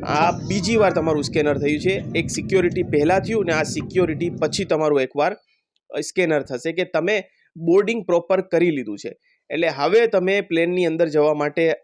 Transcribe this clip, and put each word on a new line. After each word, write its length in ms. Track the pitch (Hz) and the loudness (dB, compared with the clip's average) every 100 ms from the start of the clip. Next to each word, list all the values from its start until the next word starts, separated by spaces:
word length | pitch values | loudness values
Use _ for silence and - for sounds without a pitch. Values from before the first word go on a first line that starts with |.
આ 280 | - 143 165 | -2 0 0
બીજી 440 | - - 196 180 226 | 0 -4 -4 0 2
વાર 180 | 196 | 2
તમારું 300 | 175 160 151 | 2 0 -2
સ્કેનર 340 | 131 160 147 139 | -2 0 0 0
થયું 220 | 143 151 | -2 -2
છે, 240 | 180 196 - 170 | -2 -2 -4 -4
એક 140 | 165 | -4
સિક્યોરિટી 540 | - - 190 175 175 | -6 0 2 2 0
પહેલાં 360 | 170 147 151 190 | 0 2 2 2
થયું 260 | 175 220 180 | 0 -2 0
ને 60 | |
આ 120 | 156 | 0
સિક્યોરિટી 640 | 151 160 - 180 175 147 170 | -2 -4 -4 0 0 0 -4
પછી 360 | - 156 139 196 | -2 -4 -2 -2
તમારું 360 | 160 156 143 | 0 2 2
એકવાર 360 | 131 143 156 214 _ _ _ _ _ 139 | 0 0 -2 -2 _ _ _ _ _ -8
સ્કેનર 420 | 156 - 175 151 | -6 -2 2 0
થશે 300 | 135 160 165 | -2 -6 -4
કે 120 | 165 | -4
તમે 400 | 180 214 185 214 - _ _ - | -2 0 0 -2 -4 _ _ -6
બોર્ડિંગ 480 | 165 180 202 233 185 | 2 4 4 -2 0
પ્રોપર 360 | 170 170 185 | 0 2 -2
કરી 300 | 185 170 175 | 0 2 2
લીધું 260 | 147 107 104 | 0 -4 -8
છે. 200 | 113 92 _ _ _ | -10 -14 _ _ _
એટલે 180 | 147 165 | -2 -2
હવે 400 | 139 147 214 226 | 0 2 4 4
તમે 340 | 202 185 196 | 2 0 -2
પ્લેનની 440 | 196 165 170 180 175 | 0 0 0 2 0
અંદર 240 | 160 170 | 2 0
જવા 240 | 151 147 | 2 2
માટે 400 | 151 151 143 165 - | 2 -2 0 0 0